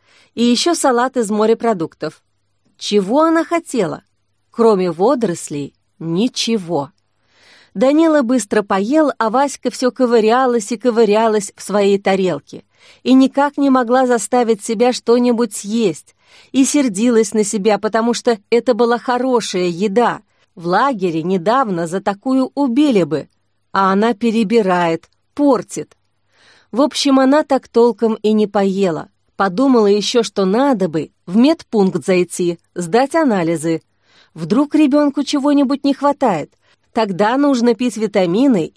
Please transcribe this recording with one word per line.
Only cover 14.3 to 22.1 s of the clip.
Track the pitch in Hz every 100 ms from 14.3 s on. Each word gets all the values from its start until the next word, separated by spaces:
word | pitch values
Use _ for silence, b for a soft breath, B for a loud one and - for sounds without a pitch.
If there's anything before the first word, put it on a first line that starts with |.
| 247 226 208
себя | - 214 240
что-нибудь | 240 - 240 247 233 240 -
съесть. | 202 226 208 151 - _ b b b
И | 254 262
сердилась | 294 262 180 240 226 220
на | 214
себя, | 208 220 202 202
потому | 214 226 233
что | 240 - 226 _
это | 233 233
была | 220 240 240
хорошая | - 247 262 240 - 185 180
еда. | 165 208 196 220 156 _ _ _ -
В | 170
лагере | 185 277 220 180 160
недавно | 165 190 165 254 233 170 165
за | 190
такую | 202